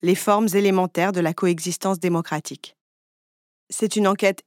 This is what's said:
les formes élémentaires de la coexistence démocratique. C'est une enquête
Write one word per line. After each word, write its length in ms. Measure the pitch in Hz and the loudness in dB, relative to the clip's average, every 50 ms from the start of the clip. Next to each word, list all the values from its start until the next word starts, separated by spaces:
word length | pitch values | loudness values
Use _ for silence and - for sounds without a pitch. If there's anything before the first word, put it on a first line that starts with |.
| - | 0
les 120 | 175 190 | 0 0
formes 340 | 180 - 220 208 208 226 214 175 | 2 2 2 2 2 2 2 2
élémentaires 580 | 202 202 196 190 190 180 180 - 175 175 196 196 | 2 2 4 2 2 0 0 0 0 0 0 0
de 80 | 180 | 0
la 140 | 170 160 170 | -2 -2 -2
coexistence 680 | - - 180 175 160 - 180 170 - - 190 190 170 | 0 0 0 0 -2 -4 -6 -6 -4 -4 -4 -4 -2
démocratique. 720 | 175 180 170 165 160 - 156 151 - - 135 - - - - _ _ _ _ _ _ _ _ _ _ _ _ _ _ _ _ _ _ _ | -2 0 0 -2 -2 -2 -6 -6 -6 -8 -14 -16 -16 -20 -20 _ _ _ _ _ _ _ _ _ _ _ _ _ _ _ _ _ _ _
C'est 280 | - - 220 208 - | -6 -4 -4 -2 0
une 120 | 214 208 190 | 2 2 2
enquête 340 | 196 196 208 196 190 - - | 2 2 2 0 0 -2 -2